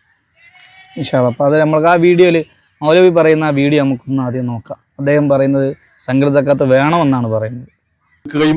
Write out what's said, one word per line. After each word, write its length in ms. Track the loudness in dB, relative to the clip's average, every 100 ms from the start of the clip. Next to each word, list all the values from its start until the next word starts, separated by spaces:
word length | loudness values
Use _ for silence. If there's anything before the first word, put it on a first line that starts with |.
| _ _ _ _ _ _ -20 -20 -18 -10
ഇൻഷാ 220 | -6 -2
അല്ലാ. 120 | -4
അപ്പൊ 140 | -2 -2
അത് 100 | 0
നമ്മൾക്ക് 280 | 0 0 2
ആ 80 | 2 2
വീഡിയോയിൽ 320 | 4 2 2 -4 _ _ _
മൗലവി 280 | 0 4 4 4
പറയുന്ന 260 | 2 2
ആ 80 | 0 0
വീഡിയോ 200 | 0 0
നമുക്കൊന്ന് 380 | 0 -4 -6 -6
ആദ്യം 240 | -4 -6 -8
നോക്കാം. 320 | -10 -12 -20 _ -8
അദ്ദേഹം 300 | -2 0 2
പറയുന്നത് 400 | 0 0 0 -2 -6 _ -16
സംഘടിത 360 | -4 0 2 2
സക്കാത്ത് 260 | 0 0
വേണമെന്നാണ് 680 | 2 2 2 0 0 -2 -2 -4
പറയുന്നത്. ുകയും 320 | -6 -10 -18 _ _ _ _ _ -10 -2 0